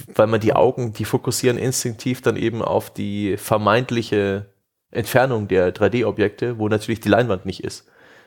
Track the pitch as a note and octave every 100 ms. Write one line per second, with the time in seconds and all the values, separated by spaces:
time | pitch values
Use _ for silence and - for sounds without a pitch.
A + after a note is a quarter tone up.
0 | - - A2 A2+ G#2+ - G#2+ C3+ A#2+ G#2+
1 | A2 B2+ - - B2+ A#2+ B2+ C3 B2 A2+
2 | B2+ B2+ B2 G#2 A2 A2 - G2+ - -
3 | G2+ G2+ G2+ F2+ - A2 G#2 A2+ B2+ A#2
4 | A2 G#2+ G2 G2 G#2 _ _ _ _ -
5 | G#2+ B2+ C3 A#2 G2+ F2+ F2+ - G2+ A#2+
6 | G#2+ G2 G2+ - A#2 A#2 G#2+ G#2+ - A2
7 | G#2 G2+ B2 F#2+ F#2+ - - - _ _
8 | _ -